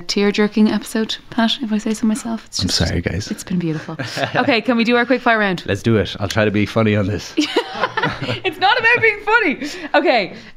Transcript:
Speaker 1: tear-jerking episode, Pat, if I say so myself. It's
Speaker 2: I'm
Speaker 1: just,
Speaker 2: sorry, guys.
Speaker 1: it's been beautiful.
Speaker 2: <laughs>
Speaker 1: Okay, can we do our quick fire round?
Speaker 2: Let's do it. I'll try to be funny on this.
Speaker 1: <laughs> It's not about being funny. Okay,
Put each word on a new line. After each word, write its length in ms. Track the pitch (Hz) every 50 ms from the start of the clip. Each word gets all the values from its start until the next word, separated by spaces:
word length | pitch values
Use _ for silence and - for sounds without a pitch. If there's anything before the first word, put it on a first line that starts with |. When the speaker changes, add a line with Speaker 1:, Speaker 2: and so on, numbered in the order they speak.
| 175
Speaker 1:
tear-jerking 640 | - - 208 202 202 202 - 208 208 208 220 214 214
episode, 460 | 226 208 - - - 226 220 214 - - - -
Pat, 280 | - - 226 226 - - 285
if 100 | 208 214
I 60 | 208
say 140 | - 226 214
so 120 | 214 -
myself. 400 | 220 214 - - 233 226 220 -
It's 140 | - - -
Speaker 2:
I'm 80 | - 90
Speaker 1:
just, 100 | - -
Speaker 2:
sorry, 240 | 87 87 90 87 85
guys. 260 | - - 87 104 -
Speaker 1:
it's 140 | 214 - -
been 140 | - 185 175
beautiful. 400 | 170 165 156 156 - - 160 - 131 113 -
Speaker 2:
<laughs> 200 | - 139 120 -
Speaker 1:
Okay, 240 | - 247 - 262 220
can 160 | - - 247
we 80 | 226 233
do 120 | 214 240
our 80 | 240 233
quick 160 | 233 262 247
fire 180 | - 247 226 220
round? 240 | 208 196 180 - -
Speaker 2:
Let's 160 | - 98 101 -
do 140 | 117 113
it. 180 | 104 92 - - -
I'll 80 | 104 95
try 160 | - 113 107
to 60 | 107 98
be 120 | 104 104
funny 300 | - - 117 113 107 104
on 140 | 104 101 95
this. 260 | 101 - - - - -
Speaker 1:
<laughs> 60 | 294 - - - 453 - - - - - - 440 440 - - - - - - - -
It's 140 | 370 311 370
not 200 | 359 392 453 508
about 220 | 453 453 494 466 453
being 180 | 453 415 415
funny. 680 | 392 415 427 466 427 330 233 233 269 302 - - 339 294 -
Okay, 420 | 294 - 349 277 233 190 151 - - - - -